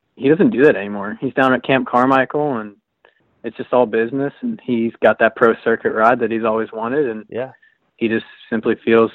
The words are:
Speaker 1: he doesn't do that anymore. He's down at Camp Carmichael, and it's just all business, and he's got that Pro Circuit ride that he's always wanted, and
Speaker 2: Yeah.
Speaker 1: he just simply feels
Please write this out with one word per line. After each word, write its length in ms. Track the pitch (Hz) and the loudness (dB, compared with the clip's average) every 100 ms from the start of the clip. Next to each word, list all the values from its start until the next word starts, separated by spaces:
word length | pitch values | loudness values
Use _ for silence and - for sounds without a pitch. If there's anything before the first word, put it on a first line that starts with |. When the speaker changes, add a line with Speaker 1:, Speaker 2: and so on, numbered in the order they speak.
| _ - | _ -4
Speaker 1:
he 140 | 135 | 0
doesn't 200 | 160 135 | 2 2
do 140 | 113 | 4
that 120 | 147 98 | 2 2
anymore. 420 | 101 101 101 110 | -4 -8 -8 -8
He's 120 | 135 139 | -6 0
down 180 | 131 | 2
at 100 | 127 | 0
Camp 240 | - 131 123 | 0 -2 0
Carmichael, 680 | 123 127 135 127 147 147 117 | 0 2 2 0 -4 -4 -6
and 180 | 107 101 _ _ _ _ _ _ | -8 -16 _ _ _ _ _ _
it's 120 | 117 - | -14 -12
just 160 | 113 | -2
all 140 | 127 117 | 0 2
business, 480 | 113 113 135 143 - | 0 -2 -4 -6 -6
and 180 | 123 110 | -8 -8
he's 300 | - 117 113 - | -4 -2 -2 0
got 180 | 110 110 | 0 2
that 160 | 113 - | 0 4
Pro 180 | 117 113 | 2 2
Circuit 280 | 117 113 113 | -2 -2 -2
ride 280 | 110 113 123 | 2 2 2
that 120 | 110 | 0
he's 120 | 113 | -2
always 280 | 113 113 110 | -2 -2 -4
wanted, 340 | 110 117 143 135 | -8 -4 -2 -2
and 180 | 107 104 | -6 -10
Speaker 2:
Yeah. 220 | 113 131 - _ _ _ _ | -10 -10 -14 _ _ _ _
Speaker 1:
he 140 | 113 | -2
just 160 | 113 - - - | -2 -6 -18 -8
simply 260 | 113 113 113 | -4 -2 -2
feels 360 | - 113 113 | 2 2 2